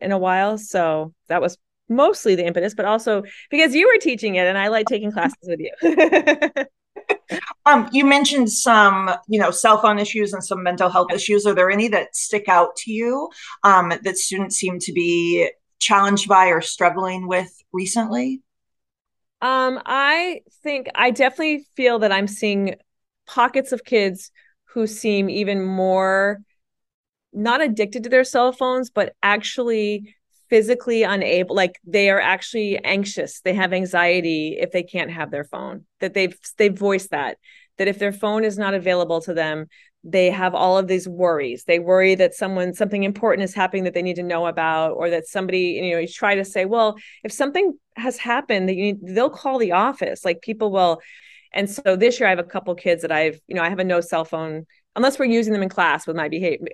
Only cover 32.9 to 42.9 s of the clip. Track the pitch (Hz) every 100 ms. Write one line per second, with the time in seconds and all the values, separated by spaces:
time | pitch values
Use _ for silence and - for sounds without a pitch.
32.9 | 196 202 196 147 - 185 196 185 185 185
33.9 | 180 175 180 165 160 156 - 175 180 175
34.9 | 180 156 170 156 143 151 - 131 - -
35.9 | _ 190 196 185 185 - - 208 185 202
36.9 | 190 190 151 131 - _ - _ - 196
37.9 | 202 208 202 214 214 220 196 196 196 180
38.9 | 180 170 165 165 165 156 156 156 _ _
39.9 | _ 170 185 180 196 185 175 185 190 185
40.9 | 185 185 175 180 156 135 120 - 170 175
41.9 | 185 190 185 180 - 190 185 180 180 202